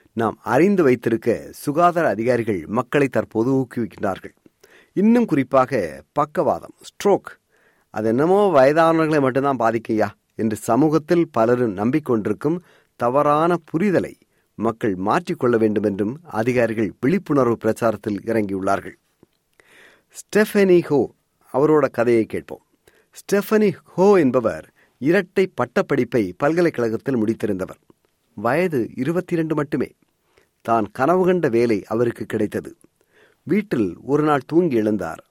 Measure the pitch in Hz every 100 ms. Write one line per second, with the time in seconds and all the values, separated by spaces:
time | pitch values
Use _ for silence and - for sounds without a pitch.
0 | _ 110 110 - 101 131 190 190 139 127
1 | 117 113 120 85 71 - - 147 175 170
2 | 143 101 117 120 113 92 78 110 123 147
3 | 139 113 101 110 123 135 127 123 107 -
4 | 101 90 - - _ _ _ _ _ 170
5 | 214 247 226 143 131 135 127 127 82 69
6 | - 147 151 175 131 82 - _ - -
7 | 208 185 - - _ _ _ _ _ 110
8 | 110 120 165 196 202 143 135 156 165 165
9 | 156 156 131 135 139 127 113 113 - 107
10 | 101 - _ - 110 107 - 117 156 156
11 | 151 175 160 117 113 123 120 92 113 151
12 | 147 113 107 98 147 175 - _ _ -
13 | 123 139 147 147 170 170 - 160 208 151
14 | 80 - _ _ _ - 110 113 113 92
15 | 101 156 175 156 123 113 110 101 104 98
16 | 104 143 - 107 120 123 113 110 98 -
17 | 127 190 - 143 120 110 110 107 117 104
18 | 110 98 110 110 101 95 98 98 - -
19 | _ _ _ _ _ _ _ _ - _
20 | _ - - 208 214 208 196 175 - 143
21 | 98 - _ _ _ 131 151 151 131 -
22 | 117 117 104 92 - - _ _ _ _
23 | _ - - 202 196 220 208 - _ -
24 | 196 190 135 123 110 78 - _ _ _
25 | 135 196 175 - 185 - 123 202 180 139
26 | 120 123 92 - 143 170 165 - 117 110
27 | - 123 107 107 107 92 85 - _ _
28 | _ _ _ - 113 147 185 139 104 -
29 | 135 175 175 170 160 151 143 147 - _
30 | _ _ _ _ _ _ - 113 101 -
31 | 139 185 180 180 151 113 120 101 - 110
32 | 120 - 107 110 104 101 - - _ _
33 | _ _ _ _ 127 202 208 139 95 -
34 | 117 147 151 143 - 160 175 113 107 104
35 | 82 80 _